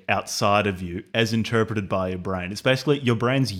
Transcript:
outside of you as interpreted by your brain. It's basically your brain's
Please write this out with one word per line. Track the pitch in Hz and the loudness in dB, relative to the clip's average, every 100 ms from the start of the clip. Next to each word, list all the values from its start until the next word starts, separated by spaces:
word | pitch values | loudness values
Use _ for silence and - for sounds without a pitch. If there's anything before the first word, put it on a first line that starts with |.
| - | -2
outside | 101 - - 107 104 101 | -2 -2 -2 2 4 2
of | 90 | -2
you | 90 90 - | -6 -8 -4
as | 113 113 | 0 2
interpreted | 113 104 117 104 107 95 | 0 0 0 0 -2 -2
by | 98 92 | -2 -2
your | 92 | -4
brain. | 90 92 87 | -4 -4 -4
It's | 104 | -2
basically | 127 135 151 143 | 2 2 2 2
your | 123 113 | 2 0
brain's | 120 135 113 95 | 2 2 0 -2